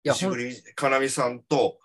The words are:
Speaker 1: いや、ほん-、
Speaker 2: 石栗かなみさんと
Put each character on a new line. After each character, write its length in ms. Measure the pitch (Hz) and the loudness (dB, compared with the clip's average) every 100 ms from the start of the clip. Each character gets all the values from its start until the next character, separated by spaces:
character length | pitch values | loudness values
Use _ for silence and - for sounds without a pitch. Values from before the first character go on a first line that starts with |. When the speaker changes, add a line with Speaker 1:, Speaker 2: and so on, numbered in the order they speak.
Speaker 1:
い 60 | 143 | -2
や、 60 | |
ほ 160 | - 190 | 0 0
ん-、 20 | 123 | -2
Speaker 2:
石 220 | 123 120 | -6 -8
栗 120 | - | -14
か 160 | - 135 | -2 0
な 80 | 135 | 2
み 100 | 135 | 0
さ 200 | 147 123 | 0 -2
ん 120 | 123 | -4
と 380 | - 143 113 - | 0 2 2 -2